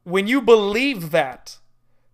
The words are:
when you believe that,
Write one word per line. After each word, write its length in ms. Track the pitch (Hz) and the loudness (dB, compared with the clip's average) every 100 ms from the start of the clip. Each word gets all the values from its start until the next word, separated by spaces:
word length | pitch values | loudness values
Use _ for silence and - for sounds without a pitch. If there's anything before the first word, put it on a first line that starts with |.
when 240 | 175 190 202 | -6 -4 0
you 160 | 277 | 0
believe 680 | 226 220 202 220 277 220 160 | 4 4 4 0 -2 -4 -2
that, 460 | 165 135 123 - - _ _ _ _ _ | -2 -2 -8 -20 -20 _ _ _ _ _